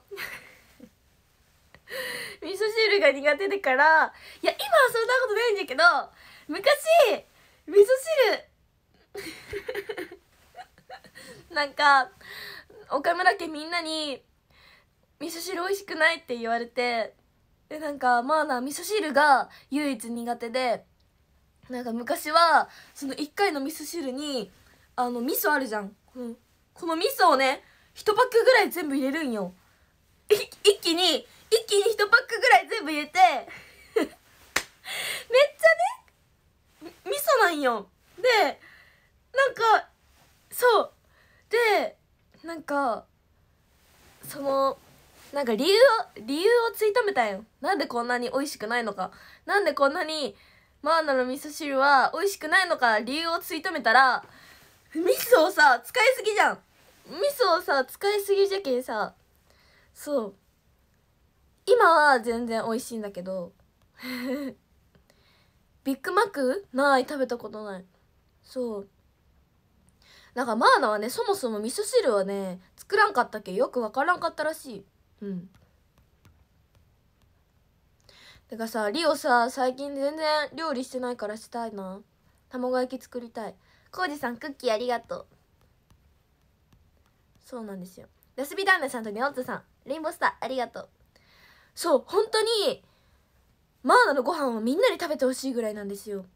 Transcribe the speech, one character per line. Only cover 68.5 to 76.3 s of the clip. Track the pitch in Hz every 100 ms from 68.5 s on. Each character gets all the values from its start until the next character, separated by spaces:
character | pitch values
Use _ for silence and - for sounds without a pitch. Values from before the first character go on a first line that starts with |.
| 262 247 208
う。 | 196 _ _ _ _ _ _ _ _ _ _ _ _ - _ 240
な |
ん | 247
か | 226
マ | 381 480
ー |
ナ | 247
は | 214
ね、 | 220
そ | 330
も | 466 392
そ | 247
も | 214
味 | 220
噌 | 339
汁 | 427 508 339
は | 208
ね、 | 190 196 190 180 _ _
作 | - 403
ら | 415
ん |
か | -
っ | 196
た | 214
け、 | 202
よ | 185 269
く | 247
わ | 220
か | 254
ら | 302 349
ん |
か | 339
っ | 320
た |
ら | 302
し | 320 277 208
い。 | - _ _ -
う | 202
ん。 | 185 175 _ _ _ _ _ _ _ -